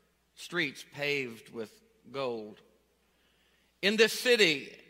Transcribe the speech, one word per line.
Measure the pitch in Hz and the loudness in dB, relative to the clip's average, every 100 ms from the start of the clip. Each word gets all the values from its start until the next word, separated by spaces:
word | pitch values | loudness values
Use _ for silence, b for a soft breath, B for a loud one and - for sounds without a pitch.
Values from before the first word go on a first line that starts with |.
| _ _ _ | _ _ _
streets | - - 175 147 123 - | -20 -6 -4 -4 -6 -14
paved | 143 143 143 127 110 - | -6 -2 -2 -4 -10 -14
with | 117 107 - _ _ - | -12 -12 -14 _ _ -12
gold. | 131 131 117 107 101 _ _ _ _ b b b b b b b b | -6 -6 -6 -10 -16 _ _ _ _ b b b b b b b b
In | 190 214 | 2 4
this | - | 4
city, | - 254 240 185 139 - - | 2 2 4 4 2 -6 -18